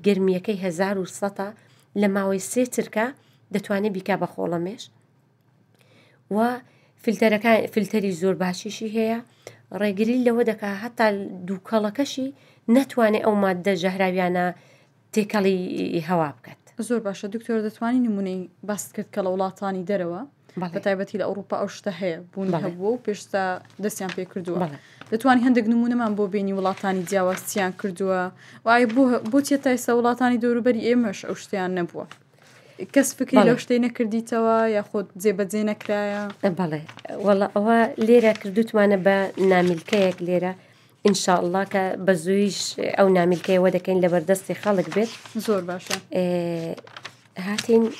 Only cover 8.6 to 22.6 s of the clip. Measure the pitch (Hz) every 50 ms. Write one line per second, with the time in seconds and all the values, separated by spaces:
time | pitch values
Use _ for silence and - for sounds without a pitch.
8.6 | - 214 202 - 226 220 208 226 220 220 226 233 240 _ _ _ - - - -
9.6 | _ - - 190 208 208 190 190 226 220 247 254 247 240 226 240 240 220 214 214
10.6 | 214 202 196 190 220 240 - - 226 220 202 196 196 - 190 185 180 180 196 185
11.6 | - - 226 220 208 208 208 - 285 - - 269 262 269 277 _ _ _ _ _
12.6 | - - 226 269 269 - - 254 226 214 214 240 - 220 208 202 196 190 185 180
13.6 | 175 202 196 185 170 190 185 196 190 185 180 185 180 180 180 180 180 180 175 -
14.6 | _ _ _ _ _ _ _ _ _ _ - 220 202 208 - 214 190 196 190 180
15.6 | 180 190 - - 185 - - 170 156 160 185 170 160 143 139 _ - - - _
16.6 | _ - _ - 220 226 240 226 220 202 190 - - 202 202 226 226 - 226 220
17.6 | 214 214 214 - 233 233 254 254 240 226 208 196 196 190 185 185 180 - _ -
18.6 | - 190 208 190 - - - - 202 - - 214 190 196 185 190 190 190 185 -
19.6 | 202 196 190 185 175 180 202 190 180 170 170 185 269 277 _ _ _ _ - 180
20.6 | 185 170 165 196 - 202 196 185 196 196 - 196 170 - 196 202 190 - 208 -
21.6 | 202 190 - - - 208 180 165 196 180 160 175 180 - - 196 196 190 175 156